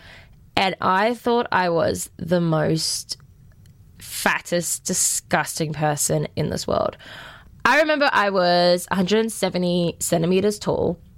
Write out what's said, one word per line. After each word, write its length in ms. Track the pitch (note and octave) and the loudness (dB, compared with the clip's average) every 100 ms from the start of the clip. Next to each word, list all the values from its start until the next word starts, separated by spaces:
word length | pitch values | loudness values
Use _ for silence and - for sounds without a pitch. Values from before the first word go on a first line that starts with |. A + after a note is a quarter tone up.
| - - - - - - | -20 -20 -20 -20 -4 0
and 180 | F#3+ - | 0 0
I 360 | - F#3 A3 A#3 | 2 2 2 0
thought 320 | B3 A#3+ - | 0 0 2
I 160 | F#3 F3+ | 0 2
was 420 | E3 - F3+ - - | 2 0 -2 -8 -8
the 240 | E3 F3+ | -2 0
most 800 | E3+ D#3 D#3 D#3+ - - - - - - - - - - - - | 2 2 2 0 -2 -6 -8 -12 -16 -20 -20 -20 -20 -20 -20 -20
fattest, 840 | - - G3+ D#3 - F3 E3+ - - | -12 -4 -2 -2 -2 -4 -2 -6 -4
disgusting 880 | F3+ - - - E3+ D3 - D#3 | -2 -2 -2 -2 -2 0 -4 -4
person 560 | D3 D3+ C#3+ - D#3 D3+ - | -2 -2 0 0 -2 -2 -4
in 120 | D3+ | -4
this 160 | - - | -4 -2
world. 300 | - - - - - - - - - A3+ | 0 0 -6 -16 -18 -18 -20 -20 -2 2
I 160 | C#4 | 4
remember 280 | D#4 D4+ C#4+ | 4 2 2
I 160 | - G#3 | 2 2
was 580 | G3 F3 F3 F3 F3+ - | 2 2 4 4 2 0
a 60 | F#3+ | -2
hundred 240 | F3+ G#3+ | 2 2
and 120 | A3+ | 0
seventy 680 | - F#3+ F#3 F3+ F3 E3+ - | -2 -4 -2 0 0 -2 -2
centimeters 600 | - E3 E3 F#3 G3+ G#3 | -2 0 2 2 2 -2
tall. 380 | - - - F3 - | -2 0 -2 -4 -10